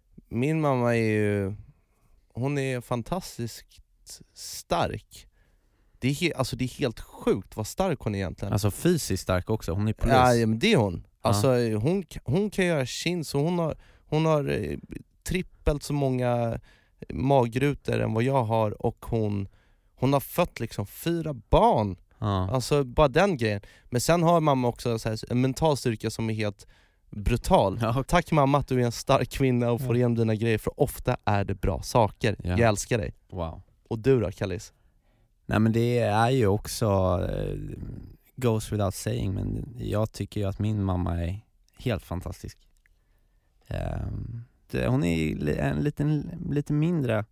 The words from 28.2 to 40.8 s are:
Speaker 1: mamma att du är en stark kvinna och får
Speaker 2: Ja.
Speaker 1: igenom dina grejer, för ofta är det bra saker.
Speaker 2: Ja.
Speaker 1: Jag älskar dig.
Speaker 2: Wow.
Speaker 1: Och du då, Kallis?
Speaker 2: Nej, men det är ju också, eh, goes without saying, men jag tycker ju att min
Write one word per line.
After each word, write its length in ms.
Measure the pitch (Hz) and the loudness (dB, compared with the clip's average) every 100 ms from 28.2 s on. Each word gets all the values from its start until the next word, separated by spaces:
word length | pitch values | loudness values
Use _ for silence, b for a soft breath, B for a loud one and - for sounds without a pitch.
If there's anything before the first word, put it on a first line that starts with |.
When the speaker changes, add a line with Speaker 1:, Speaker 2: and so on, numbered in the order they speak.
| - | 4
Speaker 1:
mamma 260 | 156 135 143 | 4 4 2
att 100 | 123 | 2
du 140 | 127 | 0
är 40 | |
en 60 | 120 | 0
stark 380 | 117 - 139 127 | -2 2 2 2
kvinna 420 | - 135 123 120 | 0 2 2 2
och 100 | 120 | 0
får 80 | 127 | 0
Speaker 2:
Ja. 60 | |
Speaker 1:
igenom 200 | 120 120 | 2 2
dina 200 | 117 110 | 2 2
grejer, 220 | 107 113 107 | 0 0 0
för 240 | - - | -2 0
ofta 360 | 135 - - 123 | 0 0 -4 -2
är 180 | - 101 | 0 0
det 100 | 98 | -2
bra 260 | 98 - 78 | -2 -2 -2
saker. 540 | - 123 104 - 117 - | 0 2 2 2 -2 -2
Speaker 2:
Ja. 60 | 87 | 0
Speaker 1:
Jag 100 | 92 | 2
älskar 380 | 117 98 - 117 | 4 2 -2 -2
dig. 160 | 82 - _ | -4 -10 _
Speaker 2:
Wow. 300 | 90 82 - - _ - | -8 -8 -10 -18 _ -10
Speaker 1:
Och 120 | 113 | -2
du 200 | 127 131 | 2 4
då, 120 | 98 | 2
Kallis? 420 | - 101 92 - _ _ _ _ _ _ _ | -4 -6 -6 -10 _ _ _ _ _ _ _
Speaker 2:
Nej, 140 | - 101 | -2 2
men 120 | 110 | 4
det 280 | 110 120 120 | 2 2 2
är 300 | 110 104 117 | 2 2 2
ju 180 | 135 101 | 4 2
också, 380 | 101 - - 107 98 92 90 - | 2 -2 -2 2 2 2 0 -2
eh, 280 | 50 50 50 50 50 - - - - _ | -4 -4 -6 -8 -10 -12 -14 -16 -20 _
goes 360 | - 123 110 - | -2 0 0 -2
without 240 | 107 95 | -2 -2
saying, 380 | - 107 117 107 | -2 -4 -4 -2
men 420 | 95 98 104 - 117 | -2 -4 -4 -8 -8
jag 340 | 110 101 110 | -4 -2 -2
tycker 300 | - 101 104 | -4 -6 -4
ju 60 | 98 | -4
att 120 | - | -2
min 240 | 104 107 | -2 0